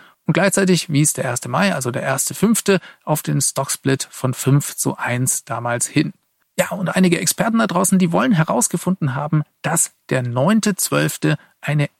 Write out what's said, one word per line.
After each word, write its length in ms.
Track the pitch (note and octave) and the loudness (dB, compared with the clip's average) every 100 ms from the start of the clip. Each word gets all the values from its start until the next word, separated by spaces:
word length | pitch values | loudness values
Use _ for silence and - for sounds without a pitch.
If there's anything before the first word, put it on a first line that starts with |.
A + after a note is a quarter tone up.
| - _ - | -8 _ -2
und 80 | |
gleichzeitig 560 | D#3+ G3 G3 F#3 E3+ - | 2 2 2 2 2 2
wies 240 | C#3+ C#3+ | 0 2
der 100 | - | 0
erste 240 | C3 B2 B2 | -4 -6 -4
Mai, 260 | C#3 G3 | 0 0
also 160 | D#3 B2 | 0 -4
der 120 | - | -4
erste 320 | C#3+ C3+ - | -4 -4 -4
fünfte, 460 | C#3+ G#3+ A3+ - F#3+ - - | -2 0 2 2 0 -2 -10
auf 200 | - D#3 | -4 -2
den 180 | - D3 | 0 -2
Stocksplit 680 | - - C3+ - C3+ C3+ - | -2 -2 -4 -4 -2 -2 -4
von 240 | - C3 | -6 -6
fünf 420 | - C3 C#3+ - - | -2 2 2 2 -4
zu 200 | - - | -6 -4
eins 480 | B2 B2 B2+ - | -4 -2 -2 -4
damals 420 | - A#2 A#2+ A#2+ - | -6 -6 -4 -4 -2
hin. 260 | - - - _ _ _ - | 0 0 -4 _ _ _ -4
Ja, 100 | - | -2
und 200 | F3+ F3 | -4 -2
einige 280 | F#3 F#3 E3+ | 2 4 4
Experten 400 | F3 - A3 A3+ | 0 0 0 0
da 80 | A3+ | 0
draußen, 320 | F3 F#3+ F#3 | 0 2 2
die 140 | F3 | 2
wollen 200 | F3 B3+ | 2 2
herausgefunden 840 | E3+ D#3+ B3 - F3 F3+ F#3+ C#3+ | 2 2 0 0 -2 -2 -2 -2
haben, 280 | C3 D3+ D3+ - _ | -4 -2 -2 -2 _
dass 300 | C#3+ E3 - _ - | -4 -2 -2 _ -4
der 120 | C3+ | -2
neunte 540 | B2 B2 D#3 A3 G#3 F#3 | 0 0 2 4 2 -2
zwölfte 600 | - C#3+ D#3 - D#3 D3+ _ _ | -2 0 0 0 0 -2 _ _
eine 260 | - D3 C#3+ | -2 0 -2